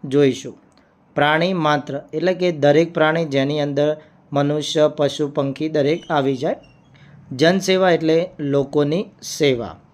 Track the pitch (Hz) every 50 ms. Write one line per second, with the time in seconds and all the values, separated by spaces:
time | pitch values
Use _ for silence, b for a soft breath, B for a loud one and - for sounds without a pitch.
0 | - 139 131 143 147 135 123 - - 123 - _ _ _ b b b b b b
1 | _ _ _ - 143 147 151 160 165 185 190 175 156 151 151 143 139 - 135 143
2 | - - - 160 160 185 185 175 180 180 170 147 139 143 143 156 170 170 170 170
3 | 156 156 160 170 170 151 135 135 135 139 151 151 147 147 143 143 147 151 151 151
4 | B B B B B _ 139 143 143 143 147 151 143 - - 160 151 151 147 -
5 | 147 139 131 - 156 139 139 151 139 139 131 - 151 156 156 156 139 143 160 175
6 | - - 165 147 135 135 139 120 135 175 269 - - _ _ _ _ _ B B
7 | B B B B - - 139 123 143 165 185 196 190 - 185 185 190 185 170 156
8 | 160 160 160 165 175 180 - - 151 143 139 143 139 139 - 147 147 143 156 180
9 | 214 - _ _ - - - - 160 143 131 117 113 90 80 - _ _